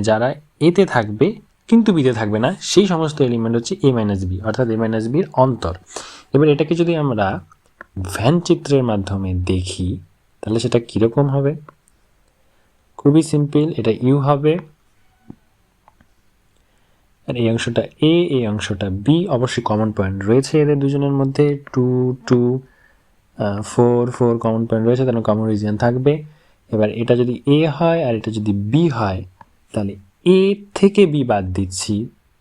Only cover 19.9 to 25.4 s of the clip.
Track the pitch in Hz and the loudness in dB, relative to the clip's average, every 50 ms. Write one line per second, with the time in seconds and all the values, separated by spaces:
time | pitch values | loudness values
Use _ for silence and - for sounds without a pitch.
19.9 | 107 - 98 95 98 98 95 104 117 139 139 - 156 156 147 147 147 139 139 139 | -2 -2 -4 -4 -4 -4 0 2 2 2 2 2 0 2 2 2 2 0 0 -2
20.9 | 143 139 143 139 139 135 139 135 135 147 147 147 143 139 139 - - 131 123 127 | 0 0 0 0 0 0 -2 -2 0 0 0 0 0 -4 -8 -4 -2 0 0 2
21.9 | 127 127 127 127 127 127 - - 127 120 123 123 127 135 135 _ _ _ _ _ | 0 0 0 -2 -4 -6 0 0 2 2 4 2 0 -2 -6 _ _ _ _ _
22.9 | _ _ _ _ _ _ _ _ _ - 120 120 101 104 104 - - 123 120 120 | _ _ _ _ _ _ _ _ _ -6 -4 -4 -4 -4 -8 -4 2 4 4 4
23.9 | 120 120 120 123 123 - 123 117 117 117 - 113 113 113 113 113 113 110 110 117 | 4 2 0 -2 0 0 0 0 0 0 0 -2 -2 -2 -2 -2 0 0 2 2
24.9 | 127 127 131 127 117 113 107 110 107 110 | 2 2 0 0 0 0 0 0 0 0